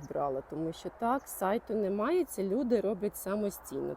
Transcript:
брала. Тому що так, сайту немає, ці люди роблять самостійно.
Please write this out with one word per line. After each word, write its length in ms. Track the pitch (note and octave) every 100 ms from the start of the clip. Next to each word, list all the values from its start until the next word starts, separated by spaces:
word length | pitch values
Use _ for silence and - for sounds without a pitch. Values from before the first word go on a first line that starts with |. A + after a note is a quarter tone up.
| D3
брала. 340 | D3+ C#3+ C3+ -
Тому 220 | D#3 D#3+
що 180 | E3 F3+ -
так, 300 | A#3 C4+ -
сайту 460 | - F#3+ A3+ -
немає, 500 | A3 G3 G3+ A#3 F4+
ці 180 | D#4 -
люди 380 | F#3+ A3 B3 A3+
роблять 360 | G3 G3+ G#3 -
самостійно. 800 | F#3+ G#3 G3+ - - C3+ C#3